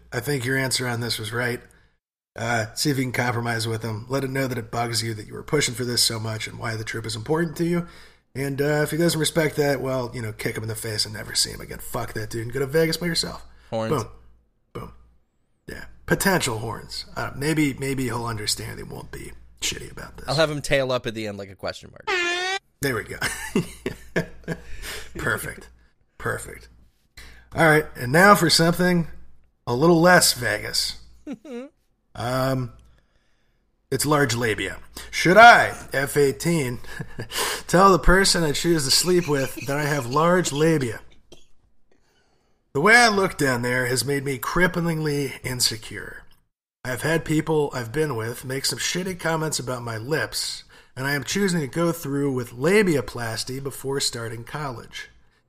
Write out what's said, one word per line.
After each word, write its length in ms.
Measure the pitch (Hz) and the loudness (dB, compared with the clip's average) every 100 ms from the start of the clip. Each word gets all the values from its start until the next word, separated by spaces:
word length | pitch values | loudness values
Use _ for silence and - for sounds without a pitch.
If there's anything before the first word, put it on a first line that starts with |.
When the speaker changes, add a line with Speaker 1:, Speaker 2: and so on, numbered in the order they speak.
| - | -8
Speaker 1:
I 80 | 127 | -6
think 240 | 143 143 | -4 -4
your 120 | 123 135 | -2 -2
answer 300 | 131 - 123 | 0 -2 -2
on 140 | 117 | -4
this 180 | 117 110 | -4 -4
was 140 | 104 | -4
right. 280 | 117 123 120 - - _ _ _ _ _ - | -4 -4 -6 -10 -20 _ _ _ _ _ -8
Uh, 280 | 117 117 110 | -2 -2 -2
see 160 | - 151 | -2 -2
if 60 | 135 | 0
you 60 | |
can 100 | 127 | -2
compromise 540 | 123 123 117 120 113 113 | -2 -2 -2 -2 -2 -4
with 160 | 110 | -4
him. 240 | 117 107 120 | -6 -8 -4
Let 140 | 135 | -4
him 100 | 135 | -2
know 140 | 135 131 | -2 -2
that 100 | 120 | -4
it 140 | 107 | -6
bugs 320 | 120 120 110 | -4 -2 -2
you 100 | 113 | -4
that 120 | 107 113 | -8 -10
you 80 | |
were 80 | 110 | -14
pushing 320 | - 147 135 | -2 0 0
for 100 | 117 | -2
this 160 | 120 113 | -2 0
so 200 | - 113 | 0 -2
much 260 | 110 107 107 | -6 -6 -8
and 140 | 110 | -8
why 160 | 117 110 | -6 -6
the 80 | |
trip 200 | 107 113 110 | -6 -8 -8
is 100 | 110 | -8
important 400 | 113 160 170 147 | -2 0 0 -2
to 80 | |
you. 240 | 170 175 170 - - _ _ 131 | 0 0 -2 -14 -20 _ _ -6
And, 260 | 139 139 | -4 0
uh, 200 | 143 151 | 0 2
if 80 | 151 | 0
he 40 | 156 | 2
doesn't 200 | 170 156 | 2 2
respect 380 | 143 170 151 151 | 0 0 0 2
that, 240 | 143 131 | 2 2
well, 320 | 131 131 120 | 0 -2 -4
you 80 | 123 | -6
know, 100 | 110 | -8
kick 240 | 104 123 113 | -6 -6 -6
him 60 | |
in 60 | 110 | -8
the 80 | 107 | -8
face 280 | 113 104 | -6 -4
and 80 | 104 | -4
never 220 | 104 110 | -6 -6
see 160 | - - | -2 -2
him 100 | 53 | -4
again. 200 | - - | -12 -12
Fuck 320 | - 127 107 | -8 -6 -6
that 180 | 110 107 | -6 -6
dude 120 | 117 | -6
and 80 | 117 | -6
go 80 | 135 | -4
to 60 | 131 | 0
Vegas 300 | 160 160 160 | 2 2 0
by 80 | 175 | -2
yourself. 380 | 165 - - - - - | -2 -4 -10 -16 -20 -8
Speaker 2:
Horns. 200 | 113 110 | -4 -2
Speaker 1:
Boom. 160 | 143 107 - - - _ _ _ | -2 -4 -12 -20 -20 _ _ _
Boom. 180 | - - - - _ _ _ _ _ - | -16 -14 -18 -20 _ _ _ _ _ -16
Yeah. 200 | - - - - | -14 -14 -16 -2
Potential 520 | 165 196 175 139 110 | 0 2 2 0 -4
horns. 480 | 113 - - - - - | -6 -10 -10 -12 -10 -8
Uh, 160 | 113 | -8
maybe, 400 | 123 151 156 143 | -4 -2 0 0
maybe 300 | 120 135 135 | -2 -4 -2
he'll 220 | 120 120 117 | -4 -4 -6
understand 520 | 107 101 - 110 - | -4 -4 -4 -6 -10
and 100 | - | -12
won't 220 | 131 - | -12 -12
be 220 | - - - - - | -14 -14 -16 -20 -8
shitty 300 | - - - | -6 -6 -12
about 280 | - - - | -14 -16 -12
this. 100 | - | -4
Speaker 2:
I'll 80 | 139 | 0
have 160 | 151 | 2
him 100 | 147 | 0
tail 300 | - 139 131 | 0 0 2
up 120 | 127 120 | -2 -2
at 60 | |
the 120 | 110 107 | -6 -8
end 100 | 101 | -8
like 140 | 98 | -12
a 60 | 95 | -8
question 340 | 90 - - | -8 -8 -16
mark. 180 | - - 370 349 349 370 392 _ - | -12 -4 -2 0 -2 -4 -6 _ -6
Speaker 1:
There 120 | 135 | -4
we 80 | 110 | -2
go. 140 | - 90 - - - - - - - - - | -6 -6 -6 -6 -2 -2 -2 -10 -10 -10 -6
<laughs> 100 | 180 - - - - - - - - - - | -6 -6 -12 -10 -10 -8 -8 -8 -10 -10 -6
Perfect. 520 | 123 95 - - - - _ _ _ _ | -4 -4 -6 -12 -18 -20 _ _ _ _
Perfect. 500 | 117 113 - - - - - _ _ - - - - | -6 -6 -8 -16 -20 -20 -20 _ _ -20 -20 -20 -10
All 120 | 147 160 | 4 6
right, 180 | 151 151 - | 6 2 -8
and 160 | 123 | 2
now 220 | 156 202 | 6 8
for 140 | 196 160 | 8 6
something 600 | - 165 175 180 175 156 - - - _ _ - | 6 4 4 4 4 2 -6 -16 -18 _ _ -4
a 80 | |
little 260 | 123 165 165 | 4 6 8
less 320 | 175 175 - | 8 8 6
Vegas. 640 | 123 110 104 107 - - - - - 302 | 2 -2 -2 -2 -4 -4 -8 -18 -18 -14
Speaker 2:
<laughs> 420 | 233 302 240 285 _ _ _ _ - | -14 -12 -14 -14 _ _ _ _ -8
Speaker 1:
Um, 560 | 120 131 135 131 120 - - _ _ _ _ _ _ _ _ _ - | -4 -2 0 -2 -4 -12 -20 _ _ _ _ _ _ _ _ _ -8
it's 120 | 131 | -4
large 300 | 143 147 135 | 2 2 2
labia. 440 | 117 117 101 95 - - - - | 2 0 0 -4 -6 -16 -18 -10
Should 240 | - 160 202 | 0 6 12
I, 360 | 240 185 104 104 - | 12 12 6 -2 -4
F 240 | 135 139 147 | -2 0 2
eighteen, 640 | 139 131 170 165 123 123 - - - - | 2 2 0 0 0 -4 -10 -10 -10 -10
<laughs> 420 | 110 - - - - | -8 -4 -4 -4 2
tell 240 | 175 196 | 8 8
the 80 | 175 | 8
person 420 | - 185 190 180 | 8 6 6 2
I 80 | 156 | 2
choose 340 | 135 170 160 | 0 2 2
to 60 | 131 | 4
sleep 380 | - 175 175 147 | 2 4 2 2
with 260 | 139 131 - 175 | 0 -2 -4 -4
that 80 | 143 | -2
I 80 | |
have 220 | 147 147 117 | 0 -2 0
large 440 | 143 170 180 - | 2 4 4 2
labia? 480 | 143 165 156 120 98 - - _ - - - _ _ _ _ _ _ _ _ _ _ _ | 2 4 4 0 -6 -16 -20 _ -20 -20 -20 _ _ _ _ _ _ _ _ _ _ _
The 80 | 135 | 2
way 160 | 196 240 | 8 8
I 120 | 233 | 8
look 300 | 196 180 - | 4 0 2
down 240 | 139 120 | 2 2
there 240 | 123 127 123 | 0 0 0
has 180 | 127 | 0
made 200 | 127 139 | 0 -2
me 140 | 135 127 | -2 -6
cripplingly 960 | - 170 180 180 170 160 151 143 135 - | -2 2 2 2 -2 -2 -2 -2 -4 -6
insecure. 800 | 131 123 - 110 - 101 - - - - _ _ _ _ | -6 0 0 0 -10 -12 -12 -14 -20 -20 _ _ _ _
I've 180 | 123 123 | -8 -4
had 220 | 151 160 | 0 0
people 460 | 160 156 156 151 143 | 0 -2 2 0 0
I've 200 | 131 113 | -4 -4
been 240 | 143 156 113 | -2 -2 -2
with 280 | 113 - | -6 -8
make 200 | 127 135 | -8 -4
some 160 | - 123 | -4 -4
shitty 400 | - 175 190 175 | -4 -4 -6 -4
comments 400 | 165 165 156 - | -2 0 -2 -4
about 220 | 127 123 | -4 -6
my 140 | 117 110 | -6 -8
lips, 680 | 123 151 104 - - - - - - 127 | -2 -2 -2 -4 -6 -10 -16 -20 -18 -6
and 100 | 139 | -2
I 60 | |
am 80 | 143 | -2
choosing 380 | - 196 196 175 | -2 0 2 0
to 80 | 131 | -2
go 240 | 160 170 | 0 0
through 400 | 160 139 139 143 | 0 -4 -2 0
with 180 | 127 117 | -2 -6
labiaplasty 1120 | 120 156 214 185 139 - 123 113 110 - 135 | -2 4 4 4 2 -2 -8 -6 -6 -6 -8
before 380 | 135 - 135 139 | -8 -8 -4 -2
starting 420 | - 120 113 117 | -2 -4 -8 -10
college. 680 | 117 147 143 113 98 - - - _ _ | -10 -8 -8 -8 -14 -16 -16 -20 _ _